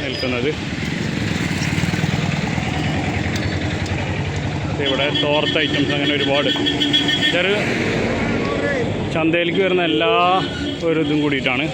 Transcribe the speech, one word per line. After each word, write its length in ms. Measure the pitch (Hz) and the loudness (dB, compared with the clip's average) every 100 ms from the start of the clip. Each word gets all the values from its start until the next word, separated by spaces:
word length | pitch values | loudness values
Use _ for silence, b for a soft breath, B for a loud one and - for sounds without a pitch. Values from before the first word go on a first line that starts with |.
നിൽക്കുന്നത്. 460 | 143 127 131 123 131 156 - - - - - - - - - - - - - - - - - - - - - - 151 - - - - - - - - - - - - - - - - - - 151 139 | -6 -4 -2 -2 -2 -2 -6 -4 -4 -4 -4 -2 -2 -2 -2 -2 -2 0 0 0 0 0 0 -2 -2 -2 -2 -2 -2 -2 -2 -2 -2 -2 -2 -2 -2 -4 -4 -2 -2 -2 -2 -2 -2 -2 -4 -2 0
ഇവിടെ 220 | 131 143 147 | 0 0 0
തോർത്ത് 340 | 147 147 147 165 | 2 2 2 2
ഐറ്റംസ് 300 | 147 147 139 143 | 2 2 0 2
അങ്ങനെ 160 | 143 143 | 0 0
ഒരുപാട്. 300 | 139 139 139 143 143 147 147 143 147 151 - | 2 2 2 0 0 0 2 2 2 2 2
ഇതൊരു 260 | 170 180 208 202 - - - - - - - - - 285 277 233 - - 165 | 2 2 2 0 0 0 0 0 0 0 -2 -2 -2 -2 0 -2 -2 -2 0
ചന്തയിലേക്ക് 460 | 160 170 170 165 190 | 2 2 2 2 2
വരുന്ന 180 | 185 170 | 2 2
എല്ലാ 220 | 151 165 170 175 185 175 175 - - 170 | 2 4 4 4 4 2 -2 -4 -2 0
ഒരു 120 | 160 151 | 2 2
ഇതും 140 | 151 | 2
കൂടിയിട്ടാണ്. 420 | 147 139 135 127 156 | 2 2 2 0 -2